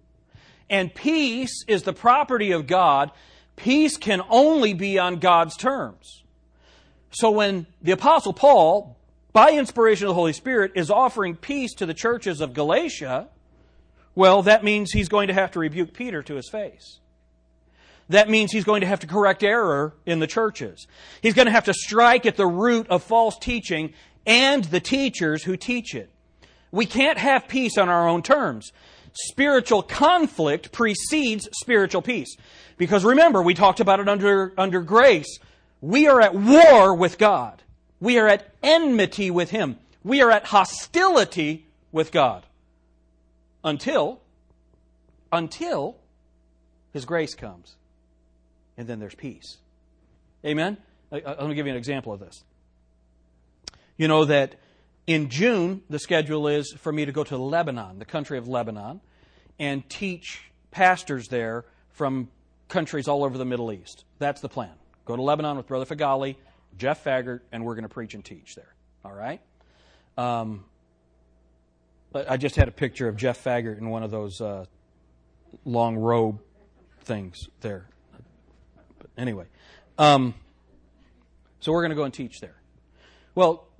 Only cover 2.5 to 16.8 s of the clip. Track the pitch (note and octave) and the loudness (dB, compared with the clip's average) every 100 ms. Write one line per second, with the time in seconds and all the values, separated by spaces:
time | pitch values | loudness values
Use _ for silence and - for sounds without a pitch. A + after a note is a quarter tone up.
2.5 | E3+ C3+ F#3 E3+ C#3 D3 - _ _ _ | -2 0 2 4 2 0 -6 _ _ _
3.5 | - A#3 C#4+ D#4 - G#3+ F#3 - A#3 D4+ | -8 -2 2 0 -2 -4 -4 2 4 4
4.5 | D#4+ A3 F3 G3 F#3+ F3+ F3 F3+ E3+ E3 | 4 0 -2 -2 -2 -2 0 4 4 2
5.5 | - A#3+ C4+ B2 F#2 - - _ _ _ | -2 -6 -4 -8 -14 -20 -20 _ _ _
6.5 | _ _ _ _ _ _ - A3+ G#3 G3+ | _ _ _ _ _ _ -2 0 2 0
7.5 | F#3+ E3 _ E3 F#3+ C4+ D#4+ G#3 - C#4+ | -4 -8 _ -2 2 4 2 2 2 6
8.5 | A#3+ D#3+ G3+ G3+ - _ _ _ A3 C#4+ | 8 6 2 -2 -16 _ _ _ 6 6
9.5 | D4+ C4 A#3 A3+ G3 G3 F3+ E3 D3 C4 | 6 0 2 2 2 0 0 -2 -2 -4
10.5 | A#3+ F#3+ F#3 D#3+ G#3 C4 A3+ F#3 E3 - | -2 -2 -2 0 2 2 0 -6 -8 -8
11.5 | C#4+ B3 - E3 D#3+ A#3 A#3+ G3 D3 D3 | -6 -8 -8 -8 -6 -4 -4 -6 -6 -6
12.5 | B2+ D3 A3+ E4 - C3+ B2+ G#3+ _ _ | -4 0 0 -2 -8 -8 -8 -8 _ _
13.5 | _ _ _ _ _ _ - F#3+ G3 F#3+ | _ _ _ _ _ _ 2 6 6 6
14.5 | G#3+ G#3 G#3 G3 G#3 F3+ G#3 G3 F#3+ F#3+ | 4 4 -2 -2 -4 0 0 0 -2 -2
15.5 | F3 D#3 D#3 E3 - B3 E3 C#3 C#3+ - | -4 -4 -4 -6 -8 -10 -10 -10 -12 -10
16.5 | G#3+ F3+ - | -10 -12 -14